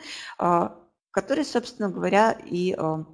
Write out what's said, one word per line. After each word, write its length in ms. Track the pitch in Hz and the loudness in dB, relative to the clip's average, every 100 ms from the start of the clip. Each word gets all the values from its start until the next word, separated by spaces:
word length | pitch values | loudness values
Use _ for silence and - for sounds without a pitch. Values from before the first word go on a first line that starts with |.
| - - - - | -8 -14 -12 -2
э, 300 | 170 175 - - _ _ _ | 2 2 2 -4 _ _ _
которые, 320 | 196 190 294 | -4 0 0
собственно 460 | 277 240 233 - 202 | 0 -2 -4 -4 -4
говоря, 420 | 180 180 196 220 - - | -2 2 4 4 2 -4
и, 280 | 175 180 - | -2 0 0
э, 260 | 160 156 156 | -2 -2 -6